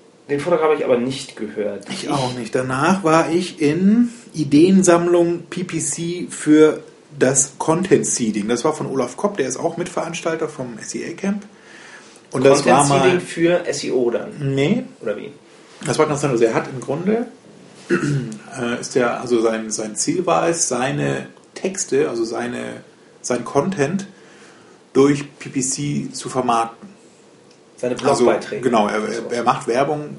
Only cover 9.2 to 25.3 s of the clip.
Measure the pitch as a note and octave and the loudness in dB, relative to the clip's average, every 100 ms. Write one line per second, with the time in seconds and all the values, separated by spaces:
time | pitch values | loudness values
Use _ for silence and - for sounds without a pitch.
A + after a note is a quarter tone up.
9.2 | G3+ - C3 B2+ E3 E3+ E3+ - E3+ E3 | -4 -2 -4 -2 -4 -4 -6 -6 -6 -6
10.2 | E3+ D#3+ D#3 C#3+ B2 A2 - A#2+ A#2+ F3 | -4 -4 -6 -8 -10 -10 -10 -10 -10 -6
11.2 | G3 G#3 - - - - - - - - | -4 -4 -8 -20 -20 -20 -20 -20 -20 -20
12.2 | - C3 C3+ C#3+ - C#3+ C#3+ C#3 C3+ F3+ | -10 4 6 6 6 4 6 4 4 2
13.2 | - E3+ E3+ F3 - C#3 C#3 A#2 A#2+ A2 | -2 0 2 2 0 -6 -2 0 0 -2
14.2 | A2 A#2+ C#3 C3+ D3 A#3+ - - A2+ G#2 | -6 -6 -2 0 2 2 -2 -10 -8 -8
15.2 | F#2+ - - - - - - A#2+ D3 C#3 | -10 -18 -20 -20 -20 -10 -4 2 2 2
16.2 | C#3+ A#2 A#2 C3 C#3+ C3 C3 D3 F#3 A3+ | 0 4 4 2 -4 -10 -6 -4 0 0
17.2 | B3 - - - - - - F3 C#3+ C#3 | -2 -10 -20 -20 -20 -16 -4 -2 0 -2
18.2 | A2 G#2+ - - A#2+ A#2+ - C3+ A#2+ A2 | -4 -10 -14 -6 -4 -4 -2 0 0 -2
19.2 | A#2 A#2+ A2+ A2 A2 G#2+ G#2+ G#2+ - F3 | 0 2 2 0 -4 -6 -6 -6 -2 -2
20.2 | F3 D#3+ E3 E3 - A#2+ C3 C#3+ C#3 C#3 | 0 0 0 0 -2 -2 -2 -2 -2 -4
21.2 | C3+ - - - G3 F#3+ - C3+ D3+ A#2 | -8 -18 -20 -8 -8 -6 -2 0 0 -2
22.2 | A2+ A#2 A#2+ A#2+ A#2+ A#2 - - - - | -4 -4 -6 -8 -10 -12 -18 -20 -20 -14
23.2 | - B2 - C#3 G2 F#2+ C#3+ F#3+ - - | -4 -4 -2 -2 0 -2 -2 -2 -8 -18
24.2 | - - - - - - _ C3 C#3 C#3+ | -20 -20 -20 -20 -20 -20 _ 4 4 4
25.2 | - | -4